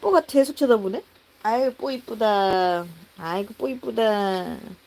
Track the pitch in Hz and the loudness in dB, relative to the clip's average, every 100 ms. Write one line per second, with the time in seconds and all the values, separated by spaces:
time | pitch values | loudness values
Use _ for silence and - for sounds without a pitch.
0 | 415 370 311 277 269 294 285 226 196 226 | 4 2 4 2 2 2 4 4 2 -6
1 | - _ _ _ 214 233 262 240 269 262 | -10 _ _ _ -2 0 0 -2 -8 -8
2 | - 226 220 202 196 185 180 175 175 165 | -8 -2 0 2 2 2 2 0 -4 -14
3 | 170 - 165 180 202 226 269 254 - 226 | -20 -14 -8 -6 -6 -6 -6 -6 -6 0
4 | 226 208 196 185 175 - - 185 | 2 2 0 -2 -6 -10 -14 -20